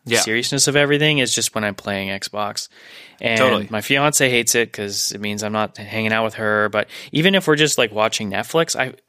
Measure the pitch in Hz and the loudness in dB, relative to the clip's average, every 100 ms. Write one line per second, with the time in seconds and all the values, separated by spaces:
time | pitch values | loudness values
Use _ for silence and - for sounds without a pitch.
0 | - 117 110 113 127 139 143 139 143 143 | -2 0 2 0 0 0 2 2 2 4
1 | 151 147 123 - 113 110 104 101 - 98 | 2 2 0 0 -2 -2 -4 -4 -6 -4
2 | 95 98 - 104 104 - - - - - | -4 -6 -8 -6 -6 -6 -12 -18 -20 -20
3 | - - 117 113 131 107 104 110 - 139 | -20 -6 -2 2 2 2 -2 -6 0 2
4 | 147 147 135 123 113 123 110 - 101 98 | 2 2 2 2 2 2 0 -4 -6 -4
5 | - 101 104 104 104 107 104 - 101 110 | -6 -4 -6 -6 -4 -2 -2 -6 -8 -4
6 | 110 110 110 107 110 107 107 104 - - | 0 0 0 -2 0 2 2 0 -4 -8
7 | - 143 175 196 180 147 151 - 117 101 | -4 2 4 4 2 4 4 4 0 2
8 | 110 - 107 98 117 160 165 - 131 - | 0 0 -4 -4 0 0 0 -2 -4 -6